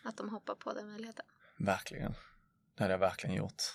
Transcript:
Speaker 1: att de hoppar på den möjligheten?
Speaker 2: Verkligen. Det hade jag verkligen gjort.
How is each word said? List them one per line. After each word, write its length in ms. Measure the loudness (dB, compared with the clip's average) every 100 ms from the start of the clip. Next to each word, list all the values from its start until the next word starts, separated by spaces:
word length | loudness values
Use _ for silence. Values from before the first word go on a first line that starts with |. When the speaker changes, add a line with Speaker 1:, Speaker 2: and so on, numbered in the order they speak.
Speaker 1:
att 140 | -8 -4
de 120 | -4
hoppar 260 | -4 -6 -6
på 180 | -4
den 140 | -4 -6
möjligheten? 360 | -10 -10 -10 -14 -16 -16 -2
Speaker 2:
Verkligen. 560 | 2 2 0 -4 -4 -4 -10 -20 _ _ _ 0
Det 80 |
hade 100 | 4
jag 60 | 6
verkligen 360 | 6 4 0 0
gjort. 260 | 0 -2 -4